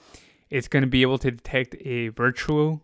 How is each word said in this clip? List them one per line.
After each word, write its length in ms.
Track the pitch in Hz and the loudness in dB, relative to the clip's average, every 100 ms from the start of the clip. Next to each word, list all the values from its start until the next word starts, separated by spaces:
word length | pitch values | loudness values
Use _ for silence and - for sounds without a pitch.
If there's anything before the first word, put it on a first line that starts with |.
| - - - _ _ | -10 -20 -20 _ _
It's 200 | 135 - | -6 -2
gonna 180 | 147 131 | 0 2
be 160 | 127 | 4
able 160 | 127 135 | 4 2
to 120 | 135 | -2
detect 440 | 117 - 131 127 - | -4 -4 -4 -4 -6
a 280 | 143 120 117 | -6 -4 -4
virtue 720 | 110 120 127 - 151 151 156 | 0 0 0 -2 0 0 -2